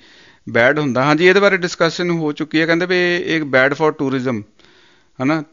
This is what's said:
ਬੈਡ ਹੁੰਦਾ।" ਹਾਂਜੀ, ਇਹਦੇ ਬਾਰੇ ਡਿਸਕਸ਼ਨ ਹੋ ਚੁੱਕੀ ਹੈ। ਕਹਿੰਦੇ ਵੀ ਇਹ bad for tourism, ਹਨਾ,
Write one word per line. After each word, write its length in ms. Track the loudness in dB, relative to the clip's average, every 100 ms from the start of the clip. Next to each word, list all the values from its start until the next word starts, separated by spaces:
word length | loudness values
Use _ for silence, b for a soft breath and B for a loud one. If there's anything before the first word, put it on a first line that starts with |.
| b b b b -4
ਬੈਡ 300 | 2 2 2
ਹੁੰਦਾ।" 240 | -2 0
ਹਾਂਜੀ, 240 | 0 4 4
ਇਹਦੇ 120 | 4
ਬਾਰੇ 180 | 4 2
ਡਿਸਕਸ਼ਨ 520 | -4 -2 -2 -2 -4
ਹੋ 220 | -2 -4
ਚੁੱਕੀ 300 | -4 -4 -2
ਹੈ। 40 | 0
ਕਹਿੰਦੇ 200 | 0 0
ਵੀ 380 | 0 0 -2 -2
ਇਹ 160 | -4
bad 320 | 0 2 2
for 200 | 2 -2 0
tourism, 380 | -4 -2 -4 -6 -8 _ b b b b b -6
ਹਨਾ, 220 | -2 -2 -2